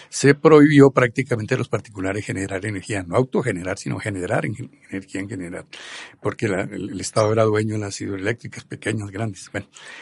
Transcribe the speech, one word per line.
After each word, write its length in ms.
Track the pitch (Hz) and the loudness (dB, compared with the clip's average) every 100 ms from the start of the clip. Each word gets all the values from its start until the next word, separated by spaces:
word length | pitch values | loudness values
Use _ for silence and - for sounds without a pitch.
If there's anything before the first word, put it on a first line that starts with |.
| - | -14
se 240 | - 139 | 2 4
prohibió 560 | 143 160 156 147 143 139 | 6 8 10 10 10 8
prácticamente 640 | 131 123 127 120 113 107 | 6 2 0 -2 -4 -2
a 20 | 127 | -2
los 140 | 120 | -2
particulares 560 | 110 - 101 92 104 101 | -6 -6 -6 -4 -4 -6
generar 400 | 98 95 95 110 | -6 -4 -6 -6
energía, 360 | 98 - 101 | -8 -6 -6
no 120 | 87 101 | -2 0
autogenerar, 640 | 131 202 127 90 90 98 | 0 0 -2 -4 -6 -6
sino 200 | 143 113 | -6 -6
generar 460 | 110 98 90 131 | -6 -6 -2 -2
en, 260 | - 104 123 _ - | -4 -8 -12 _ -12
energía 320 | 98 98 - | -12 -8 -10
en 80 | 98 | -8
general, 340 | 95 87 87 - - - - - - | -10 -10 -12 -14 -20 -16 -16 -18 -8
porque 260 | 104 - 110 | -6 -4 -4
la, 180 | 92 | -2
el, 260 | 101 98 101 | -4 -8 -10
el 100 | 98 | -8
Estado 320 | 92 113 107 | -4 0 2
era 120 | 110 | 4
dueño 320 | 110 107 110 107 | 2 2 -2 -4
de 40 | |
las 180 | 101 - | -6 -8
hidroeléctricas, 600 | 101 98 98 117 104 - | -8 -4 -4 -6 -10 -16
pequeñas, 460 | - - - 110 101 | -16 -8 -6 -4 -6
grandes, 380 | 95 110 98 - | -6 -8 -8 -10
bueno, 160 | 101 - - - - | -12 -12 -20 -20 -20